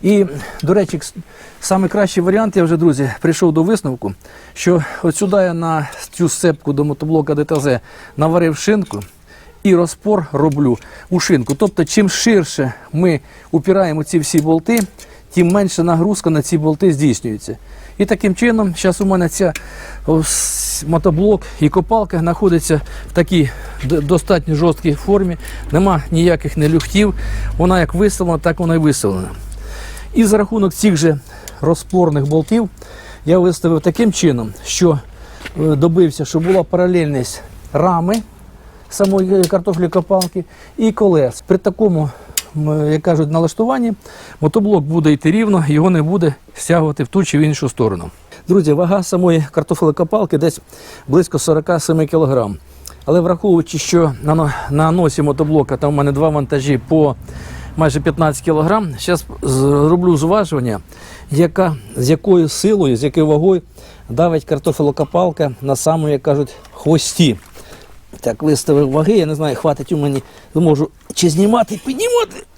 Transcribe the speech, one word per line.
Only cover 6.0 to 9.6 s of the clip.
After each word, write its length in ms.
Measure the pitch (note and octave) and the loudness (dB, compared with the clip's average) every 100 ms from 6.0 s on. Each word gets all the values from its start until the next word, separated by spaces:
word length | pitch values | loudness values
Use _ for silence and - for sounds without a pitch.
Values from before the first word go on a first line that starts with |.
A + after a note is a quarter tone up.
| - | -18
цю 160 | - F3 | -2 -2
сцепку 440 | - F3 D3+ - | 0 -2 0 -4
до 120 | C#3 | -2
мотоблока 500 | D3 C#3 D3+ D#3+ D3 | -2 -2 0 0 0
Д 100 | D3 | -2
Т 160 | D3 D#3 | 0 -2
З 200 | C#3+ B2 - - - - | 0 -2 -4 -20 -16 -2
наварив 400 | D#3 E3+ E3+ D3 | 0 2 0 0
шинку 440 | - G#3+ F#3 - - - - - - - | 0 0 -2 -8 -12 -20 -20 -20 -20 -4